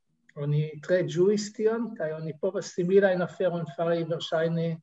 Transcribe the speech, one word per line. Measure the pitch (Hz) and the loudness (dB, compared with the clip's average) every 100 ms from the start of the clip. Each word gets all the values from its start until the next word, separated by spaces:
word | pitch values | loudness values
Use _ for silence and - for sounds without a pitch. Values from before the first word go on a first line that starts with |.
| _ _ _ - | _ _ _ -6
Oni | 147 147 151 151 | -2 0 -2 -4
tre | - 180 | 0 0
ĝuis | 143 156 190 208 - | 2 2 4 2 -2
tion, | - 214 233 226 | -2 0 0 -4
kaj | - 156 | -6 -6
oni | 160 160 | -6 -8
povas | 143 190 190 165 | -4 -4 -4 -6
similajn | - 175 196 196 180 | -4 4 6 6 2
aferojn | 170 - 180 170 156 | -2 -2 -2 -2 -6
fari | - 170 170 | -4 0 0
verŝajne | 156 165 - 160 165 165 165 165 | -2 -4 -2 0 0 0 -2 -4